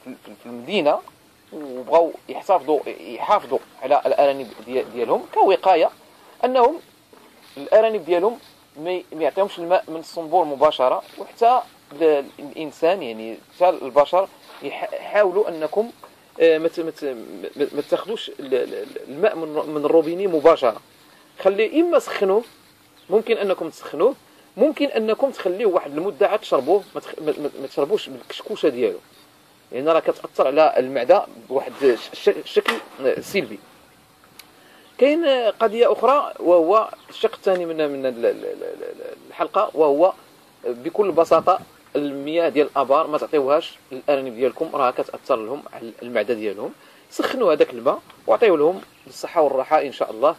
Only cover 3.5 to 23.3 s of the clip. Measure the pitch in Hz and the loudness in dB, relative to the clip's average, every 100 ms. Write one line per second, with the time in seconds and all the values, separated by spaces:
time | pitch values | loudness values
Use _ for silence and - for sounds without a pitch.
3.5 | 127 - - 131 139 - 131 143 135 113 | -4 -6 -12 0 0 2 2 2 0 -8
4.5 | - 110 127 107 120 113 208 - 440 220 | -16 -6 -4 -4 -6 -2 -2 -2 2 2
5.5 | 175 190 170 185 - - _ - - 247 | 4 4 4 2 -2 -20 _ -20 -4 0
6.5 | 254 240 339 - _ _ - - _ - | 4 2 2 -10 _ _ -20 -20 _ -20
7.5 | 139 143 214 226 214 156 175 208 262 - | -16 4 4 4 0 0 0 0 -2 -12
8.5 | _ _ 147 165 185 - 156 151 190 202 | _ _ -10 -6 -6 -8 -4 -2 0 -2
9.5 | 180 170 185 - 160 156 170 156 180 151 | -4 0 0 0 -10 -10 -10 0 0 0
10.5 | 135 151 143 127 185 - - 202 - 233 | 2 2 4 0 0 -4 -16 -16 0 2
11.5 | 254 - _ _ 143 160 143 135 - 139 | 2 -2 _ _ 0 2 2 -2 -14 -14
12.5 | - 151 - 160 196 123 110 113 107 - | -12 -12 -2 0 0 -4 -10 -10 -12 -16
13.5 | - 180 160 131 135 143 180 190 - - | 2 2 2 2 2 4 0 -2 -10 -20
14.5 | - 139 - - - - 202 196 190 - | -14 -12 -10 -10 -10 -2 0 2 0 -2
15.5 | 160 156 202 233 - - _ _ - 165 | -4 -4 -4 -4 -10 -20 _ _ 2 4
16.5 | 156 165 175 165 - 143 117 73 92 95 | 4 0 -4 -8 -8 -8 -8 -12 -14 -12
17.5 | 135 143 143 - 170 185 226 - - 131 | -6 -4 -4 -4 -4 -4 -10 -10 -14 -4
18.5 | - - 101 - - - 143 208 165 156 | -4 -2 -8 -12 -14 -14 -2 -2 -2 -4
19.5 | 151 151 151 143 165 156 175 196 156 160 | -6 -4 -2 4 4 4 -2 -2 4 4
20.5 | 151 120 104 - _ _ _ _ - 190 | 6 2 -2 -10 _ _ _ _ -2 0
21.5 | 202 220 311 349 285 - - 196 208 - | 0 0 2 2 2 0 -2 0 0 -2
22.5 | - _ _ _ _ - 214 226 | -14 _ _ _ _ -2 0 2